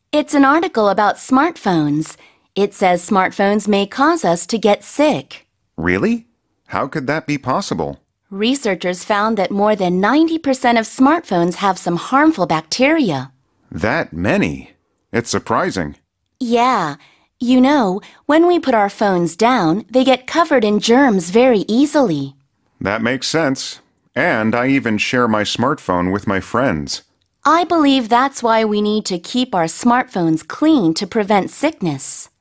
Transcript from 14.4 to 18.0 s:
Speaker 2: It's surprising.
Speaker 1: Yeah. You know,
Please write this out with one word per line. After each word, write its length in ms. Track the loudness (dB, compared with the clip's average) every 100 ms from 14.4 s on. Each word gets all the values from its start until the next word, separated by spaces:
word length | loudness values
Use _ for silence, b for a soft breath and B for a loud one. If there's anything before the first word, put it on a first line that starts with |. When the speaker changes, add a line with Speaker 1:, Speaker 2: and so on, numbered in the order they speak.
| -2 -6 -12 _ _ _ _
Speaker 2:
It's 160 | -4 -2
surprising. 680 | -4 -2 -2 -2 -4 -8 -10 _ _ _ -10
Speaker 1:
Yeah. 560 | -2 0 2 0 -4 -8 b b b -6
You 200 | 2 4
know, 400 | 4 4 2 -2